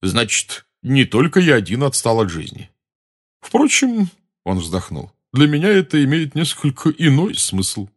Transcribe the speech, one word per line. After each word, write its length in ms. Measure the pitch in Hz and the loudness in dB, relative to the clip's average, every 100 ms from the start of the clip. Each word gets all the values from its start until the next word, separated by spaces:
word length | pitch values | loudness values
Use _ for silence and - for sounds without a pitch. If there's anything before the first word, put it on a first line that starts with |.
«Значит, 640 | 95 95 117 - - - _ _ | -2 -2 -2 -4 -6 -12 _ _
не 220 | 120 135 127 | -2 2 2
только 340 | 107 156 190 | 2 2 4
я 160 | 175 127 | 4 4
один 280 | 90 110 | 2 -2
отстал 360 | 143 - - 113 | -2 -2 0 0
от 100 | 104 | 0
жизни. 400 | 82 78 - - _ _ _ _ _ _ _ | -4 -10 -14 -20 _ _ _ _ _ _ _
Впрочем», 680 | - 226 294 - 262 226 190 _ _ _ | -4 0 2 2 0 0 -2 _ _ _
он 160 | - 92 | -6 -4
вздохнул, 520 | 82 90 - 78 - _ _ | -2 -6 -6 -12 -12 _ _
«для 160 | 127 151 | 2 2
меня 220 | 147 180 | 2 2
это 340 | 202 160 156 | 0 2 0
имеет 320 | 139 156 160 151 | 2 0 -2 -4
несколько 540 | 160 - 151 135 160 | -4 -2 -4 -2 -2
иной 460 | - 165 135 190 - | 0 2 4 2 -2
смысл». 520 | - 95 95 - 98 | -4 -2 -4 -6 -12